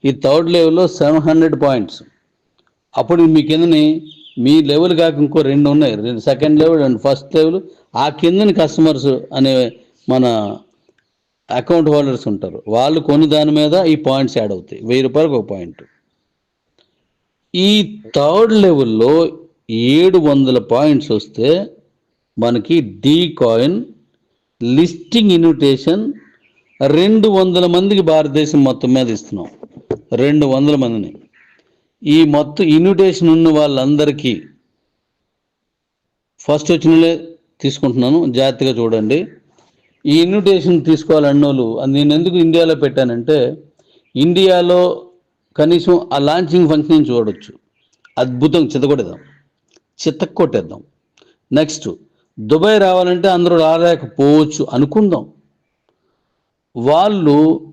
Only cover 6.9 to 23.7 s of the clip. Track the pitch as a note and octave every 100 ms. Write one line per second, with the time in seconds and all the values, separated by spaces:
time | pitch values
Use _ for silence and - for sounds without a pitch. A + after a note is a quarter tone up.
6.9 | A#2 C#3 C3+ - E3 D#3+ F#3 - - _
7.9 | A2+ C#3+ D3 E3+ F#3 G#3 E3+ D#3 - D#3+
8.9 | C#3 C#3 C3 - C3+ C3+ C3 A#2+ - _
9.9 | _ - B2+ B2+ A2+ G#2 G2+ _ _ _
10.9 | _ _ _ _ _ _ B2 A#2+ E3+ D3+
11.9 | D3 C#3 B2 - G2+ F#2+ E2 - A2 C3+
12.9 | D#3+ D#3 C#3+ D#3 D3+ D3+ D3+ D3+ F3 F3
13.9 | D3+ C3+ C3+ C3 B2 G#2+ F#2+ F2 - G#2+
14.9 | B2+ B2+ C#3+ D#3 C3 G2+ G2 E2+ - -
15.9 | _ _ _ _ _ _ _ _ _ _
16.9 | _ _ _ _ _ _ F3+ F#3+ G#3+ G#3
17.9 | - A2 C#3+ D3 F#3 A3+ A3 F#3+ D3+ A#2+
18.9 | A2 A#2+ D#3 E3 - - _ - A2+ A#2+
19.9 | D3 F#3 F#3 D3+ C#3 C3+ B2+ G#2 A#2 D3+
20.9 | C#3 - G#2+ - - B2 E3+ G3+ - _
21.9 | _ _ _ _ - A#2+ B2 G2+ E3 A#2
22.9 | F#2+ B2 D#3+ F3 D#3 A#2+ A2+ C#3